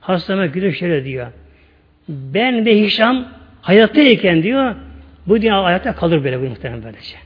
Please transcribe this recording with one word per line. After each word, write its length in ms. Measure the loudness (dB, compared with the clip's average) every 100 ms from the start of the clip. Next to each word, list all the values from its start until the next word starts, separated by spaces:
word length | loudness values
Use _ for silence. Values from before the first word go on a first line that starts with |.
Hazreti 320 | -2 -4 -2
Ömer 120 | -2 -2
gülüp 300 | -2 -2 -2
şöyle 300 | -2 -2 -2
diyor, 220 | -10 -10 -16 -20 _ _ _ _ _ -14
"Ben 560 | -12 -6 -2 0 0 4
ve 160 | 4
Hişam 460 | 2 2 0 0 -4 -16 -20 -14
hayattayken," 800 | 2 4 6 4 4 4 4 2
diyor, 320 | 2 0 -2 -4 -14 -20 -20 -16 0
"bu 140 | 0
din 80 | 2
hayatta 460 | 0 0 0 -2 -4
kalır 280 | 0 0
böyle," 180 | 0 -4
bu 40 | -6
muhtemelen 380 | -8 -12 -12
böylece. 320 | -14 -16 -20 -20